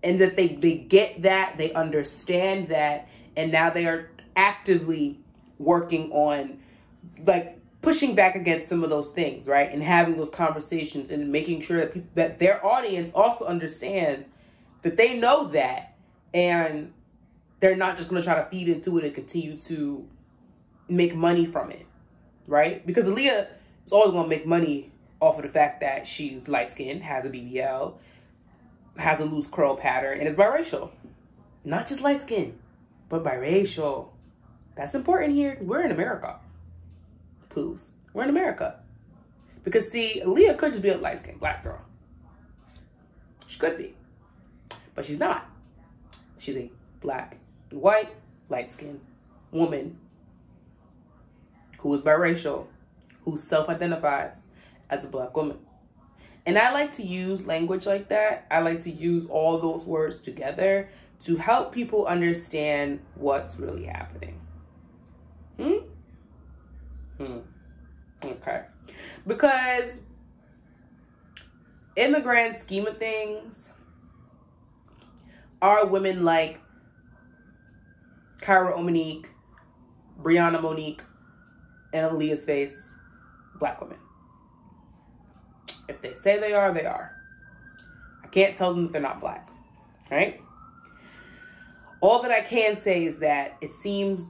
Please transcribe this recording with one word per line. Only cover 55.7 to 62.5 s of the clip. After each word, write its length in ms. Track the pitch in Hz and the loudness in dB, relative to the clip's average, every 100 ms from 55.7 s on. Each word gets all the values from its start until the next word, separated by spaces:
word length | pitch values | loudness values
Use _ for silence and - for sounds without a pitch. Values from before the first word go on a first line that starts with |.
| _ _ _ - _ - - - | _ _ _ -20 _ -20 -12 0
And 120 | 196 | 4
I 140 | 240 | 4
like 200 | 277 294 - | 4 -2 -4
to 80 | |
use 420 | 196 180 185 190 190 | -8 -6 -4 -6 -4
language 400 | 165 170 185 202 | -2 -2 -2 -2
like 240 | 196 202 | -2 0
that. 380 | 214 214 214 - | 0 2 0 0
I 100 | 160 | 0
like 200 | 165 170 | 2 -2
to 100 | 175 | -8
use 340 | 160 165 170 165 | -4 0 0 0
all 340 | 160 160 165 | 2 2 2
those 260 | 165 160 - | -2 -4 -4
words 340 | - 151 - | -2 -2 -4
together 720 | - 127 143 147 190 196 196 - - - - | -14 -10 -8 0 2 2 -2 -16 -20 -18 -4
to 100 | 165 | -2
help 360 | 170 247 254 | 2 2 2
people 340 | 240 233 214 - | -6 -2 -2 0
understand 960 | 175 170 170 - | 0 0 0 -4